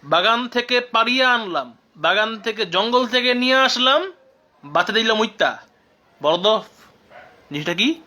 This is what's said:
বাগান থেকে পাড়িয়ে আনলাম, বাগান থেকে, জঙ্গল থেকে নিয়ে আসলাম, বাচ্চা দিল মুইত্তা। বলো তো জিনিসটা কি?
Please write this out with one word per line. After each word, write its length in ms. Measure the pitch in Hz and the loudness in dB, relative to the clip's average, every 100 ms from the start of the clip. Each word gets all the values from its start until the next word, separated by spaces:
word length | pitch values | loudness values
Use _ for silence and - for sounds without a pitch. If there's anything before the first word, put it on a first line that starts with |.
বাগান 360 | 139 160 190 233 247 240 | 0 0 2 0 -2 -6
থেকে 220 | 240 247 247 233 | -2 -2 0 0
পাড়িয়ে 300 | 226 254 254 240 | 0 2 2 2
আনলাম, 320 | 208 160 127 113 _ - 156 | -2 -6 -6 -14 _ -4 0
বাগান 240 | 196 220 226 202 | 2 0 -4 -8
থেকে, 160 | 220 202 175 | -6 -4 -2
জঙ্গল 280 | 220 247 254 | 0 0 2
থেকে 180 | 247 247 247 | 0 0 0
নিয়ে 160 | 254 262 262 | 2 2 2
আসলাম, 340 | 254 254 285 381 359 _ _ _ _ | 2 2 2 0 -12 _ _ _ _
বাচ্চা 300 | 143 151 175 220 | -4 -2 0 0
দিল 140 | 226 220 | 0 0
মুইত্তা। 300 | 220 - 147 110 - _ _ _ _ _ | -2 0 -2 -2 -16 _ _ _ _ _
বলো 140 | 143 170 196 | 0 2 2
তো 80 | 214 - _ - _ _ - - - _ | 0 -2 _ -20 _ _ -20 -20 -20 _
জিনিসটা 220 | 147 151 175 | -8 -6 0
কি? 80 | 233 330 | 0 -2